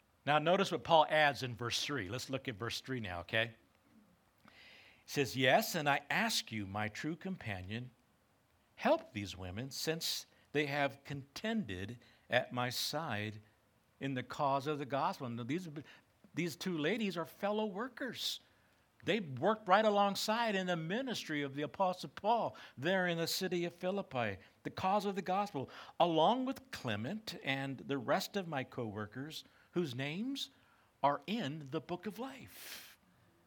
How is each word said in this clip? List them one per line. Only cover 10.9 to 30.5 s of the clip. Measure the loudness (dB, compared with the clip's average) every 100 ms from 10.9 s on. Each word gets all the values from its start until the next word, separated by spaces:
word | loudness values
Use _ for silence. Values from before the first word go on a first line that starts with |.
| -2
contended | -10 -10 -10 -6 -2 -2 -2 -4 -6 -10 -16 -18 0
at | 0 0
my | -2 -2
side | 0 -2 -2 -2 -2 -4 -8 -14 _ _ _ _ -8
in | -4
the | -4
cause | -4 0 2 2 0
of | -2
the | -2
gospel." | 0 0 -2 -6
Now, | -6
these, | -4 -4 -4 -12 -14 -18 _ _ -10
these | -4 -4 -2
two | -4 0
ladies | 0 2 0 -2
are | -6
fellow | -4 -2 0 -2
workers. | -4 -8 -6 -8 -6 -6 -6 _ _ _ _ _ _
They | 0 0
worked | 0 0 2 2 6
right | 6
alongside | 8 6 4 2 0 0 2
in | 0 0
the | -2
ministry | -2 -2 -2 -4 -2 -2
of | -2
the | -4
Apostle | -4 0 0 0 -8
Paul | -4 2 2 2 -4 -16 -4
there | 2 4 4
in | 2
the | 0
city | 0 0 0
of | -2
Philippi, | -2 -2 -2 -2 0 0 -2 -10 _
the | -10
cause | -2 2 2 2
of |
the | -2
gospel, | 0 0 0 -2 -6 -10 -4 4
along | 6 8 6 6
with | 0 -4 -8
Clement | -6 -2 -2 -2 -6 -8 -8
and | -4 -2 -2 -6 -4
the | -2
rest | 2 2 2 -4
of | -2
my | -2
co-workers | -4 -4 -4 -4 -6 -8 -10 -12 -16 _ _
whose | -2 -2
names | -2 -4 -4 -4 -6 -8